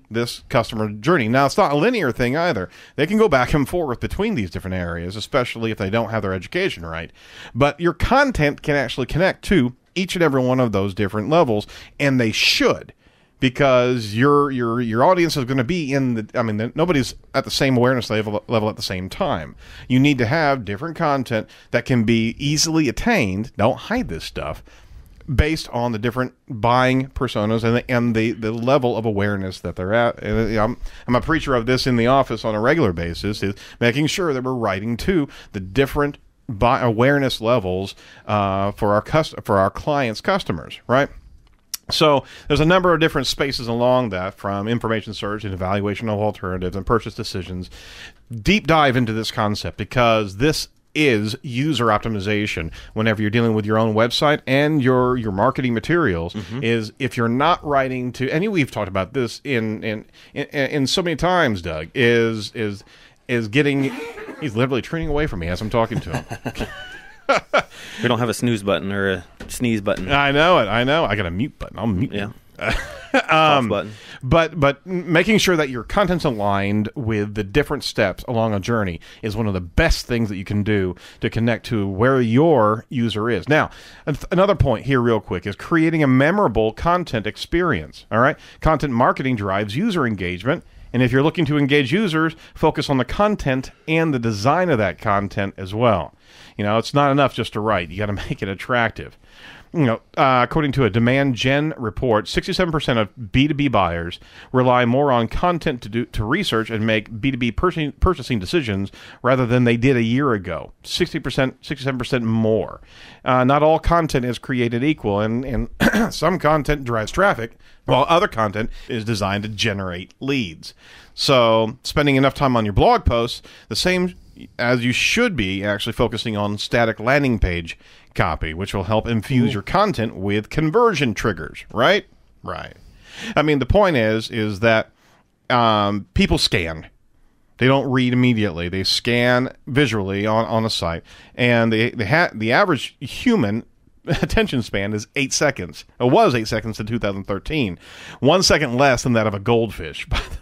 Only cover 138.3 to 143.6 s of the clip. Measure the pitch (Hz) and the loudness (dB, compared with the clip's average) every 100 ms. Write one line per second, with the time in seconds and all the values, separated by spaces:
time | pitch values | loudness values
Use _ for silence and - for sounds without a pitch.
138.3 | 113 104 82 87 95 92 - - 120 120 | 4 0 -2 -4 -2 -2 -2 0 2 4
139.3 | 123 127 - - 127 139 110 98 98 107 | 2 0 -8 -2 0 2 0 -2 -2 0
140.3 | 110 107 113 113 - 85 85 - - - | 0 2 0 0 -2 -4 -4 -10 -20 -20
141.3 | - 120 117 113 110 117 - 98 156 175 | -2 2 4 2 2 0 -2 0 2 0
142.3 | 107 110 139 202 139 - _ 131 - - | -2 0 2 2 0 -4 _ -12 -2 2
143.3 | 226 104 110 | 2 2 -2